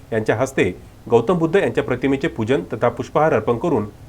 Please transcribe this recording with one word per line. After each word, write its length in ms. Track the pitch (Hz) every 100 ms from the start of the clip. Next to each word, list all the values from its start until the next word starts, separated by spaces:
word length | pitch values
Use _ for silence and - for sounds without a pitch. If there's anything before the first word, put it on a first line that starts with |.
| -
यांच्या 220 | 110 107 120
हस्ते 280 | 131 165 104 90 - - -
गौतम 280 | 156 - 180
बुद्ध 180 | 165 151
यांच्या 280 | 143 120
प्रतिमेचे 440 | 135 127 135 135 160
पूजन 320 | - 113 139 175
तथा 160 | 113 120
पुष्पहार 440 | 120 123 160 156
अर्पण 240 | 123 117 117
करून 260 | 175 131 104 -